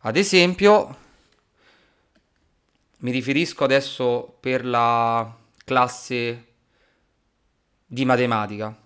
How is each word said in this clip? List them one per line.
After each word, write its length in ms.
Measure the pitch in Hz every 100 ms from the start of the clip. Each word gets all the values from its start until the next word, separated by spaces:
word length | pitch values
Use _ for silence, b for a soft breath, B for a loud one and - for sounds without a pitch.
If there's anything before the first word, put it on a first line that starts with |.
Ad 160 | 110 123
esempio, 880 | 202 185 175 180 202 208 - 135 b b b _ _ _ _ _ _ _ _ _ _ _ _ _ _ _ _ _
mi 120 | 123
riferisco 500 | 123 123 139 165 -
adesso 760 | 135 135 135 - 127 120 - _
per 240 | 135 127
la 680 | 123 120 117 117 117 117 113 113 _ _
classe 840 | - 131 123 - - 123 120 120 117 _ _ _ _ _ _ _ _ _ _ _ _ _ _
di 180 | 123
matematica 720 | 131 123 123 113 104 104 107 113